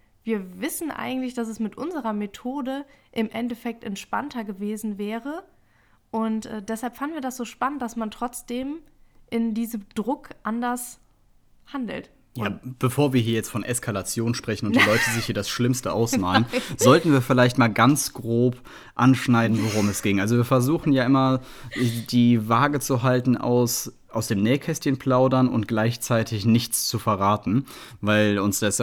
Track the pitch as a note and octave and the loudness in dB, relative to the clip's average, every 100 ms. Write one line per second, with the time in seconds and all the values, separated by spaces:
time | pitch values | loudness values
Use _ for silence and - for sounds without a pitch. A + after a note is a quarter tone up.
0 | _ _ A3+ G#3+ F#3 F3+ C#4 - D#4 - | _ _ -4 -4 -4 -8 -8 -6 -8 -6
1 | - C4 B3+ B3 A3+ A3 G#3+ - D4+ E4 | -6 -6 -6 -6 -6 -4 -6 -6 -6 -6
2 | A3+ G#3 G3+ - B3 C#4+ C4 C4+ C#4 _ | -4 -4 -6 -8 -8 -6 -6 -6 -10 _
3 | _ - A3 A3+ A#3+ A#3 A#3+ A#3 A3+ G3 | _ -4 -4 -4 -6 -6 -10 -10 -10 -10
4 | - G#3 C#4+ B3 G#3 F#3+ G#3 G#3+ A3 G3 | -6 -6 -6 -8 -10 -8 -6 -6 -8 -6
5 | G#3 A3+ C4 D#4+ - _ _ _ _ _ | -6 -8 -8 -12 -12 _ _ _ _ _
6 | _ A3 A3 A3 - G#3+ G3+ A3+ A3+ - | _ -4 -2 -4 -6 -10 -8 -6 -8 -8
7 | C#4+ E4 B3+ A#3+ A#3 - B3+ D4 A#3 A#3 | -8 -6 -8 -8 -10 -6 -6 -4 -8 -6
8 | A3 - B3 - - A#3+ C4+ D#4+ - _ | -8 -6 -8 -8 -10 -8 -6 -10 -14 _
9 | _ _ - A3+ A#3 A3 A#3 A3+ G3 - | _ _ -6 -2 -2 -2 -4 -6 -10 -8
10 | G#3 C#4+ - - G#3+ A#3 A#3+ B3 - - | -4 -4 -8 -12 -8 -4 -4 -6 -8 -16
11 | _ _ _ _ _ _ - - A3 C#3+ | _ _ _ _ _ _ -14 -8 -8 -8
12 | - _ _ - - - B2+ B2+ C3 C3+ | -12 _ _ -8 -6 -6 -12 -4 -2 2
13 | C#3+ C3 A2+ A2+ - A#2 G2+ B2 - G2+ | 2 2 2 0 -2 -6 -4 -6 -4 -6
14 | F2+ A2+ A2+ A#2 - G#2 G#2 A#2 G#2+ A2+ | -4 -4 -2 -2 -4 -4 2 2 4 2
15 | - A#2 - G#2 G2+ - A#2+ B2+ - F#2 | 0 -2 -2 -4 -4 0 0 0 -2 0
16 | A#2 B2 F2+ G2 B2 E3+ - - A2 D#3+ | 0 0 2 2 2 -2 -6 2 6 8
17 | E3 C#3 B2 B2+ B2 - A#2 G2+ A#2+ D3 | 6 2 4 4 4 4 2 4 4 4
18 | - - A2+ A#2 B2 B2 - - - - | 0 -6 -2 2 2 0 -10 -20 -12 2
19 | B2 C3 - A#2 A2+ A2 G#2+ G#2+ G2+ F#2+ | 4 4 4 2 4 2 0 2 0 0
20 | G#2+ G2 G2+ A#2+ A#2 C3 B2+ D#3+ D#3 C3+ | 0 2 2 2 2 2 2 0 2 2
21 | B2 C3+ C3 C3 - - - - A#2+ A#2 | 4 4 4 0 -4 -18 -10 -2 -2 -2
22 | A2+ B2 A#2+ A#2 G#2+ A#2 C#3+ D3 - B2+ | 0 4 6 4 4 2 2 0 -2 0
23 | C3 B2+ B2 A#2+ A#2+ B2 A#2+ - - - | 2 2 2 0 2 2 2 -2 -8 -14
24 | _ A2+ - G2+ G#2+ C#3 - D#3 D3 C3 | _ -6 -2 0 2 0 -2 -4 -2 -2
25 | C3+ B2+ C3 C3 B2+ A#2 G#2 A2 A2+ A#2+ | 2 4 4 4 4 2 0 2 0 0
26 | - A#2 A2 A2 G#2+ A2+ - - - A2+ | 0 0 0 0 4 4 2 -4 -2 -2
27 | - G2 G2 G#2 - A2+ C#3 - - A#2 | -2 2 2 2 2 0 0 -10 -20 -6
28 | G2+ G#2+ G#2+ G2+ G#2 G2 G#2 G2 | 0 4 4 4 2 0 0 0